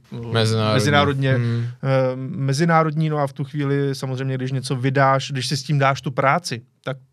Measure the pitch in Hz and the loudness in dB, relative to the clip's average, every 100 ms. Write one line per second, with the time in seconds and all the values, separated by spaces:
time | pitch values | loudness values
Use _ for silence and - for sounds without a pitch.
0 | - 120 113 113 110 110 107 107 147 143 | -12 -12 -4 0 2 2 2 2 4 4
1 | 143 135 135 127 117 117 117 123 139 131 | 4 2 2 2 2 -2 -4 -6 -2 0
2 | 131 131 131 - 135 135 170 165 156 151 | 0 -2 -8 -4 -2 0 2 4 2 0
3 | 156 151 143 - 139 151 139 143 139 135 | -2 0 -2 -4 -8 -4 -2 0 0 -4
4 | 135 127 135 131 127 131 123 131 131 135 | -6 -4 -4 -4 -4 -4 -4 -2 0 4
5 | 135 135 135 139 120 143 - 147 135 135 | 4 4 0 -6 -4 -4 -2 2 2 0
6 | 175 127 135 143 - 117 - _ - 131 | -4 0 2 2 -2 -10 -12 _ -12 -12
7 | _ | _